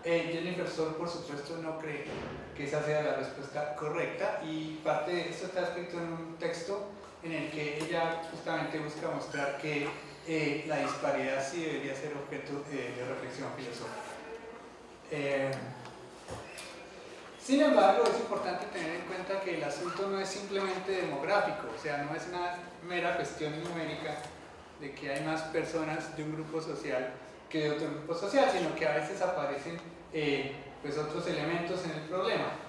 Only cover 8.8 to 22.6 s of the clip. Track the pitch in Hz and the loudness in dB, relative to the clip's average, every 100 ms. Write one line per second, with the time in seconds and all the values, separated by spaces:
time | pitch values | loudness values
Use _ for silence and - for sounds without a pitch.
8.8 | 147 - 127 135 - 143 143 139 156 147 | -4 -2 -2 -2 -4 -2 0 0 0 0
9.8 | 143 - - - 165 156 151 143 - 143 | 0 -4 -10 -12 0 2 4 2 2 2
10.8 | 135 - 139 135 131 135 139 170 160 139 | 2 2 2 2 2 2 0 0 0 0
11.8 | 139 135 151 143 139 139 - 143 147 139 | -2 -4 -4 -4 -4 -6 -4 -6 -4 -4
12.8 | 123 120 127 131 127 127 131 - 123 - | -4 -4 -4 -4 -4 -4 -6 -4 -6 -6
13.8 | 113 117 - - - 453 - - - - | -6 -6 -8 -8 -10 -10 -10 -12 -14 -16
14.8 | - - - 151 143 139 135 131 123 - | -16 -16 -6 -2 2 2 2 0 -4 -8
15.8 | - - - - - - - - - - | -10 -12 -14 -14 -10 -10 -10 -10 -10 -12
16.8 | - - - - - - - 277 285 214 | -14 -14 -14 -14 -14 -12 4 8 10 12
17.8 | 190 240 226 233 - - 180 180 - 190 | 10 10 8 6 2 0 0 -2 -4 -2
18.8 | 160 175 175 185 180 196 185 165 147 160 | -2 -2 -4 -4 -2 -2 0 0 -2 -2
19.8 | 175 170 196 196 185 208 202 196 190 185 | -2 0 0 0 0 -2 -2 0 0 0
20.8 | 190 185 165 139 160 202 - - 120 - | 0 0 0 0 4 4 4 0 -4 -4
21.8 | 151 147 143 165 180 180 175 175 | -2 -2 -2 -4 -4 -2 -2 -2